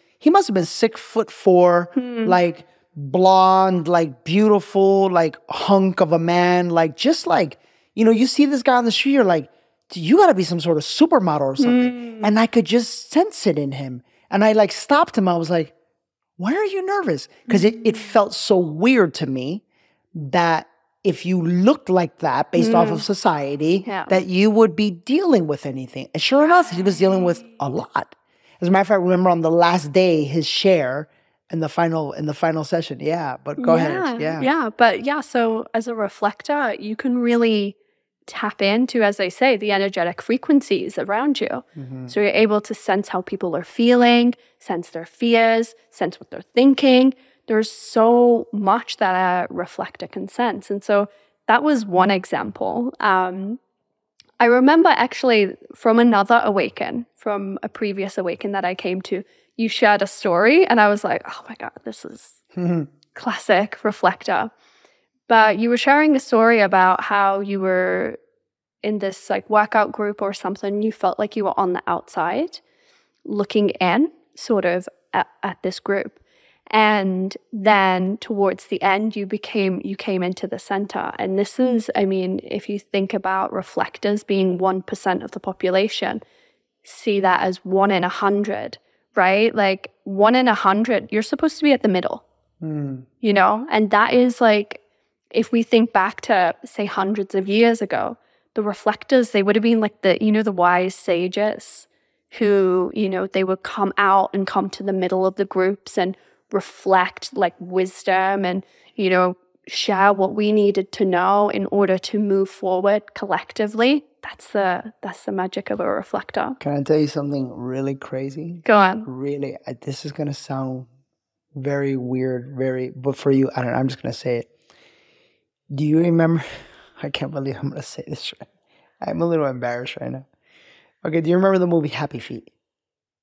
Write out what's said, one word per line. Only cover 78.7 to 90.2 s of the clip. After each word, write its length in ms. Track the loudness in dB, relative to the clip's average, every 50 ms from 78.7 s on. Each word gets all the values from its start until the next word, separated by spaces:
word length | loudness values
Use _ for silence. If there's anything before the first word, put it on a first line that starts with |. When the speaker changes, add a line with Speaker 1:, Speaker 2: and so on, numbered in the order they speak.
| -6 -2
Speaker 2:
end, 340 | 0 0 0 0 -2 -4 -4 -6
you 80 | -8
became, 560 | -6 -8 -8 -8 -6 -4 -2 -2 -2 -2 -4 -6
you 140 | -8 -10 -10
came 240 | -6 -6 -4 -4 -2
into 240 | -4 -6 -6 -6 -6
the 120 | -6 -6
center. 520 | -6 -6 -4 -4 -4 -6 -6 -6 -6 -6 -6 -6
And 180 | -6 -4 -2 -2
this 220 | -2 -2 -2 -2
is, 320 | 0 0 0 0 -2 -2 -2
I 100 | -2 0
mean, 340 | 0 0 -2 -2 -4 -4 -6 -6
if 260 | -8 -8 -8 -8 -8
you 80 | -10 -10
think 340 | -8 _ -4 -4 -2 -2 -4
about 380 | -4 -4 -2 -2 -2 -2 -4
reflectors 720 | -6 -8 -10 -8 -6 -6 -6 -6 -6 -6 -4 -2 -2 -2 -2
being 340 | -2 0 0 0 0 0 0
one 240 | 0 0 0 -2
percent 420 | -4 -8 -10 -6 -4 -2 -2 -4 -4
of 80 | -10
the 80 | -12 -12
population, 800 | -10 -10 -8 -4 -2 0 0 0 0 0 -2 -4 -6 -6 -6 -8 -10 _ _ _ _ _ _ _ _ _ _ _ -18
see 340 | -16 -12 -8 -4 -2 0 2
that 220 | 2 2 2 2
as 160 | 0 -2 -4 -6 -6
one 260 | -2 0 2 2 2
in 120 | 2 0 0
a 40 | -2
hundred, 680 | -4 -2 0 0 0 0 -2 -4 -6 -8 -8 -12 -14 -16 _ _ _ _ _ _ 0
right? 380 | 2 2 4 4 4 2 2 2
Like, 380 | 2 0 0 0 -2 -6 -14 _ _ -12
one 300 | -6 0 4